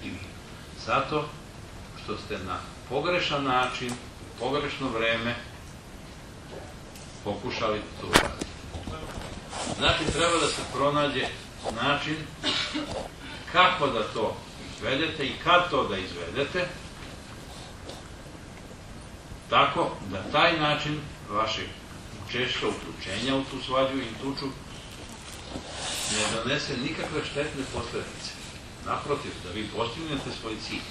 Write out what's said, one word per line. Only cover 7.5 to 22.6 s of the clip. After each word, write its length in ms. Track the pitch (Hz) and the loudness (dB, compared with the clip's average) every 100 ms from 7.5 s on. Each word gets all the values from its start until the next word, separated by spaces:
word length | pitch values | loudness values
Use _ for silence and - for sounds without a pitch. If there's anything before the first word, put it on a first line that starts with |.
| 120 113 104 101 - | 0 2 0 -2 -8
to 60 | - | 4
uraditi. 380 | 107 - - - - - - - - - - - - - - - - | 6 6 -2 -6 -8 -8 -8 -6 -6 -6 -8 -8 -8 -8 -6 -4 2
Znači, 340 | 151 165 151 | 4 6 4
treba 260 | 139 170 165 | 6 6 6
da 60 | 147 | 4
se 140 | - 123 | 2 -2
pronađe 540 | 127 143 147 143 123 - - - - - 110 | 4 4 6 4 4 0 -2 -10 -6 -4 0
način 340 | 127 143 151 156 151 - 294 - - 302 294 - - - - - - | 4 4 2 -2 -4 -4 0 0 0 -2 -2 -4 -6 -8 -10 -10 0
kako 360 | 170 180 175 143 | 8 8 8 4
da 160 | 117 | 4
to 340 | 107 123 107 - - - - - | 0 2 0 0 -8 -10 -10 -4
izvedete 500 | 139 135 156 143 131 | 0 2 2 0 -2
i 80 | 113 | 0
kad 260 | 165 180 175 | 8 8 8
to 180 | - 110 | 4 4
da 100 | 95 | 0
izvedete, 680 | 92 85 85 113 143 - 135 - - - - - - - - - - - - - - - - - - - - - - - - - - - - | -2 -4 -4 0 0 0 -2 -4 -10 -10 -12 -12 -12 -14 -12 -12 -12 -12 -10 -10 -12 -12 -12 -14 -14 -14 -14 -14 -14 -12 -12 -14 -12 -12 4
tako 420 | 117 - 170 160 - 101 | 6 8 6 2 0 -4
da 200 | - - | -4 2
taj 280 | 151 170 160 | 6 8 6
način 400 | 151 147 151 151 - - - | 4 4 2 -2 -4 -10 -2
vašeg 380 | 85 - 92 - - - - - - - | 2 2 0 -4 -8 -12 -12 -10 -10 -4
učešća, 400 | 120 127 - | -2 0 2